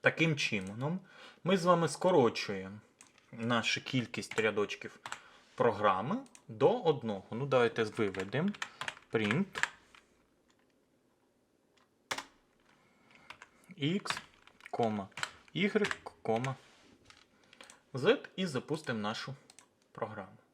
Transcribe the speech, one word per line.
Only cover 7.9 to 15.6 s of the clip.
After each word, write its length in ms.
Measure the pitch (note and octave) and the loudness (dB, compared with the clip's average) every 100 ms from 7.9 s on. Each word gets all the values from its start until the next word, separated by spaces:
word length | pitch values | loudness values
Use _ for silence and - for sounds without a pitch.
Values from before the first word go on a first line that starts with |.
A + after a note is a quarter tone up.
| G2 G#2+ F#2 F#2+ B2 F#3 G#3 - - - - - | 0 -2 -2 -4 -2 -2 -2 -10 -10 -12 -12 -4
Print 340 | A#2 G#2+ B2 G3 - - - _ - _ _ _ _ _ _ _ _ _ _ _ _ _ _ _ _ _ _ _ _ _ - - _ _ _ _ _ _ _ _ - - - - _ _ - | 0 2 2 0 -4 -6 -8 _ -20 _ _ _ _ _ _ _ _ _ _ _ _ _ _ _ _ _ _ _ _ _ -10 -10 _ _ _ _ _ _ _ _ -20 -20 -20 -20 _ _ -4
X, 380 | C#3+ F#3+ - - - _ - _ - | -2 -2 -4 -8 -8 _ -20 _ -12
кома, 360 | - A#2 G#2+ G2 - - - - | -2 0 0 -6 -8 -10 -10 -10
Y, 380 | - | -2